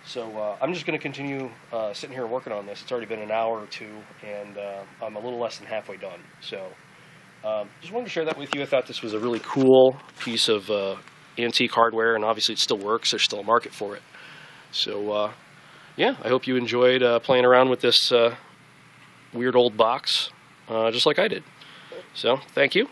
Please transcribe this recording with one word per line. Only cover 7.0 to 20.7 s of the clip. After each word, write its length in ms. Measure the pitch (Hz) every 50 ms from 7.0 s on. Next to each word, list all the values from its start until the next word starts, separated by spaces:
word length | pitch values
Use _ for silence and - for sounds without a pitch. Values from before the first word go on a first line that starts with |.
| - - - - - - - - -
um, 240 | 107 107 107 104 - - -
just 120 | - 170
wanted 140 | 208 240 247
to 40 | 196
share 140 | - 170 160
that 120 | 156 156
with 160 | 143 143 139 -
you. 80 | 143
I 40 | 143
thought 200 | - 143 131 -
this 160 | - 117 -
was 100 | - 113
a 60 | 104 107
really 200 | 110 123 120 110
cool 560 | - - - 139 131 131 131 131 131 131 131 135 - - - -
piece 300 | - 123 113 107 - -
of, 220 | 110 104 98 104
uh, 260 | 107 101 98 98 98 98 - - - - - - - -
antique 340 | 120 117 - - 127 113
hardware, 440 | - 117 117 113 110 113 113 113 113
and 80 | 110 107
obviously 300 | 110 113 107 - - 110
it 40 | -
still 200 | - - 123 101
works. 320 | 101 104 110 113 - -
There's 100 | - 104
still 180 | - - - 104
a 40 | 101
market 300 | 101 113 120 - 104 -
for 200 | - 107 101 101
it. 80 | - - - - - - - - - - - - - - -
So, 400 | - - - - 104 101 104 104
uh, 200 | 104 104 104 107 - - - - - - - - - - - - -
yeah, 200 | - 170 240 269 - -
I 40 | 113
hope 200 | 123 131 - 135
you 80 | 131
enjoyed, 440 | 123 123 110 120 123 127 127 127 131
uh, 180 | 127 120 120 117
playing 240 | - - 131 127 123
around 260 | 123 127 127 131 131
with 100 | 127 123
this, 300 | - 123 117 120 - -
uh, 240 | 127 120 117 117 117 - - - - _ - - - - - - - - - - - - - -
weird 220 | - 117 123 127 123
old 220 | 123 120 120 104
box, 540 | 107 113 113 123 139 - - - - - - - - - - - - -
uh, 220 | -